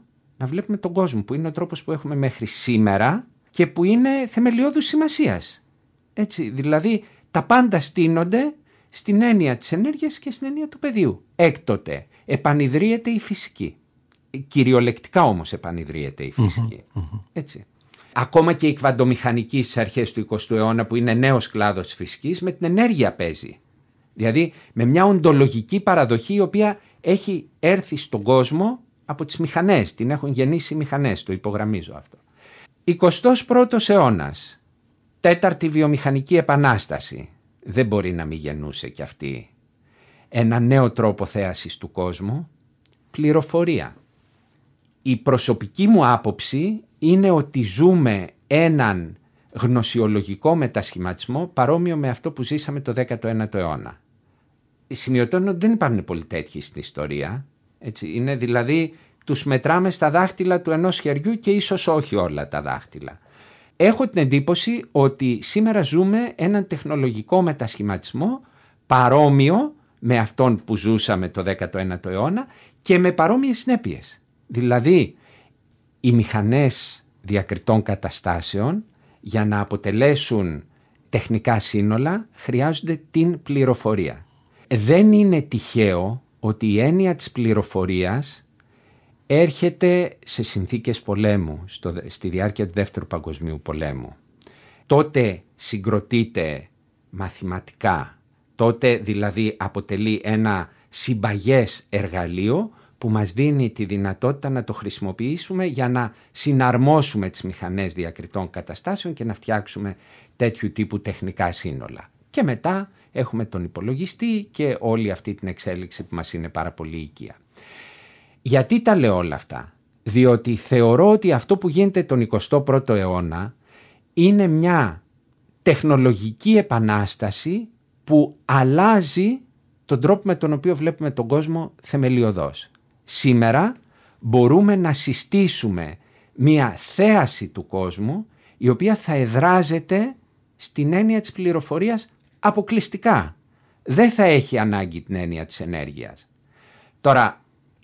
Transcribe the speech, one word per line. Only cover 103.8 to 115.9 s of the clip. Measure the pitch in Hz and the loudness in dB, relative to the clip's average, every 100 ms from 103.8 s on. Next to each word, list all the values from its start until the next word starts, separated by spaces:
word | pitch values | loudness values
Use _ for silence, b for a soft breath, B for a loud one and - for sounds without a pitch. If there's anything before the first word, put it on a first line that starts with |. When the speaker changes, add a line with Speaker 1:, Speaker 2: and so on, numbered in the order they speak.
Speaker 1:
δυνατότητα | 98 101 98 95 127 139 139 | -6 -4 -4 -2 -4 -2 -6
να | 131 | -6
το | 113 | -6
χρησιμοποιήσουμε | 107 101 - 98 92 123 170 - 185 | -8 -10 -8 -8 -6 -6 -6 -6 -4
για | 185 131 123 | -4 -2 -2
να | 123 113 b b | -2 -4 b b
συναρμόσουμε | - 147 135 127 120 139 156 139 107 92 | -6 0 2 4 4 4 4 2 -4 -8
τις | - | -8
μηχανές | 92 87 90 95 95 | -12 -10 -8 -6 -6
διακριτών | 87 82 85 85 98 87 | -6 -10 -10 -12 -10 -8
καταστάσεων | 92 87 - 180 202 175 | -12 -14 -12 -8 -8 -8
και | 143 | -8
να | 113 | -8
φτιάξουμε | 104 - 107 - 101 101 95 b b b - | -8 -4 -4 -4 -10 -10 -12 b b b -2
τέτοιου | 113 - 104 | -2 -2 -6
τύπου | - 104 101 | -6 -6 -6
τεχνικά | 104 - 92 95 87 | -8 -8 -8 -4 -4
σύνολα. | 87 87 67 55 57 - _ _ | -4 -10 -10 -12 -18 -20 _ _
Και | - | -2
μετά | 170 160 165 196 202 b b | -2 -2 -4 -4 -8 b b
έχουμε | 127 123 113 | -6 -6 -6
τον | 107 90 | -6 -8
υπολογιστή | 87 85 104 135 185 - 233 214 202 | -10 -8 -8 -6 -8 -6 -4 -4 -6
και | - 143 - | -4 -4 -2
όλη | 117 113 104 | -2 0 -2
αυτή | 92 - | -6 -8
την | 98 95 | -10 -10
εξέλιξη | 87 98 90 90 | -10 -8 -8 -10